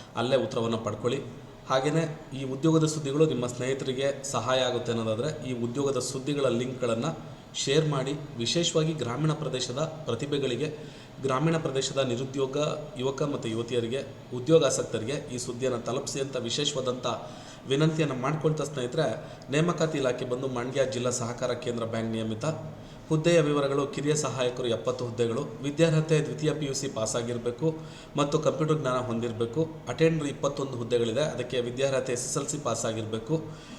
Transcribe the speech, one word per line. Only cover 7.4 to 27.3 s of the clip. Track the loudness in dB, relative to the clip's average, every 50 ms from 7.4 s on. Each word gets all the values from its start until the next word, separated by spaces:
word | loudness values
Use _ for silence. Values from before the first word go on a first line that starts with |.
| -16 -10 -6
ಶೇರ್ | -4 0 2 4 4 4 4
ಮಾಡಿ. | 2 0 0 -2 -4 -6 -6 -8 -6 -2 0
ವಿಶೇಷವಾಗಿ | 2 2 2 2 4 4 4 4 2 2
ಗ್ರಾಮೀಣ | 0 -2 -2 0 2 2 2 2
ಪ್ರದೇಶದ | 0 -2 -2 -2 -2 -2 -2 -2 -2 -4 -4 -4 -6 -4
ಪ್ರತಿಭೆಗಳಿಗೆ, | -4 -2 -2 -2 -2 0 0 0 0 0 0 -2 -2 -4 -6 -12 -14 -14 -16 -18 -16 -8 -4 -2
ಗ್ರಾಮೀಣ | 0 2 2 2 2 2 2
ಪ್ರದೇಶದ | 0 0 0 0 -2 0 2 2
ನಿರುದ್ಯೋಗ | 2 2 2 0 -2 -2 -2 0 0 0 0 0 0 0 -2 -4 -6 -8 -6
ಯುವಕ | -2 -2 -2 0 0 0
ಮತ್ತು | 0 -2 -2 -2 -2
ಯುವತಿಯರಿಗೆ, | -2 -2 -2 0 0 0 0 0 -2 -4 -6 -6 -12 -14 -12 -8 -8
ಉದ್ಯೋಗಾಸಕ್ತರಿಗೆ | -4 4 6 8 8 8 6 2 2 0 -2 -2 -2 -2 -2 -4 -4 -4 -6 -6
ಈ | -6
ಸುದ್ದಿಯನ್ನು | -6 -6 -4 -2 -2 0 0 -2 -2 -2
ತಲುಪಿಸಿ | -2 -2 -2 -4 -4 -4
ಅಂತ | -4 -2 -4
ವಿಶೇಷವಾದಂಥ | -4 -4 -2 -2 0 0 0 0 0 0 -2 -2 -2 -2 -2 -2 -4 -6 -10 -12 -14 -14 -16 -16 -10 -4 0
ವಿನಂತಿಯನ್ನು | 2 4 4 4 4 2 0 0 0
ಮಾಡ್ಕೊಳ್ತಾ | 0 0 0 0 2 2 2 2 2 -2
ಸ್ನೇಹಿತರೆ, | -4 -4 -4 -4 -2 0 0 0 0 0 -4 -8 -12 -14 -14 -6 0
ನೇಮಕಾತಿ | 2 4 4 4 2 2 2 0 2 2
ಇಲಾಖೆ | 2 2 2 0 -2
ಬಂದು | -2 -2 -2 -2 -2
ಮಂಡ್ಯ | -2 -2 -4 0 2 2 2 2 0
ಜಿಲ್ಲಾ | 0 0 0
ಸಹಕಾರ | 0 -2 -2 -4 -4 -2 -2 -2 -2
ಕೇಂದ್ರ | -2 -2 -4 -2 -2 -2
ಬ್ಯಾಂಕ್ | -2 -2 -2 -2 -2 -2
ನಿಯಮಿತ. | -2 -2 -2 -4 -2 -2 -2 -2 -4 -6 -10 -12 -14 -14 -16 -16 -10 -4 0
ಹುದ್ದೆಯ | 2 4 6 6 8 8
ವಿವರಗಳು, | 8 6 4 4 4 2 2 2 0
ಕಿರಿಯ | 0 0 0 0 2 2
ಸಹಾಯಕರು | 2 0 -2 0 0 0 0 0 0 0
ಎಪ್ಪತ್ತು | 0 0 0 0 0 0 0 -2
ಹುದ್ದೆಗಳು, | -2 0 0 2 2 2 0 -2 -4 -6 -6 -6
ವಿದ್ಯಾರ್ಹತೆ | -2 2 4 6 6 6 6 4 6 4 4
ದ್ವಿತೀಯ | 4 2 -2 -2 0 0 0
ಪಿ | 0 -2
ಯು | -2 -2
ಸಿ | -2 -4 -4
ಪಾಸಾಗಿರಬೇಕು | -2 -2 -2 0 0 0 -2 -2